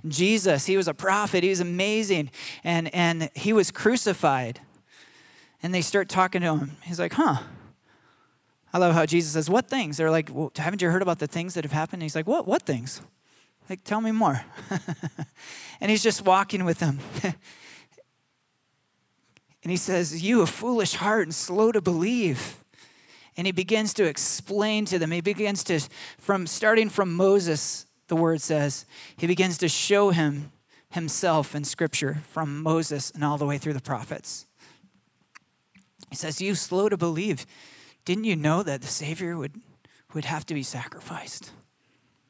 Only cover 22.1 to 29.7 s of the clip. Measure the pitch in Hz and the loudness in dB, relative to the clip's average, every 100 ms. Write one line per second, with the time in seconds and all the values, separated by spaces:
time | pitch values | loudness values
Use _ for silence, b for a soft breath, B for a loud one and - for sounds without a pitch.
22.1 | 247 190 127 - - _ B B B B | 0 0 -2 -6 -12 _ B B B B
23.1 | B B B 190 185 185 220 214 - 170 | B B B -2 -2 0 0 0 2 0
24.1 | 143 - - - 202 214 214 202 180 160 | 2 0 -2 -2 -2 0 0 0 -2 0
25.1 | 170 170 196 214 202 - 165 139 B B | -2 -2 -2 -2 -2 0 -2 -2 B B
26.1 | B - 196 170 - 220 226 220 - 185 | B -2 0 0 0 4 4 4 2 0
27.1 | 170 190 202 170 151 - - - _ - | 4 6 6 4 0 -2 -6 -10 _ -4
28.1 | 165 165 160 - 156 143 - - B B | 2 2 2 0 0 0 -2 -10 B B
29.1 | B 170 180 185 160 165 | B 0 2 2 2 0